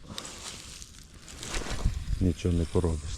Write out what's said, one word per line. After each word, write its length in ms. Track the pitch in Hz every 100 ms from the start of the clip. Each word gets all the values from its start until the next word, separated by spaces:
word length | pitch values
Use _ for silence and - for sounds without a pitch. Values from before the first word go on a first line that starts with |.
| - - - - - - - - - - - - - - - - - - - - - -
нічого 320 | 92 82 90
не 120 | 85 82
поробиш, 500 | - 82 78 73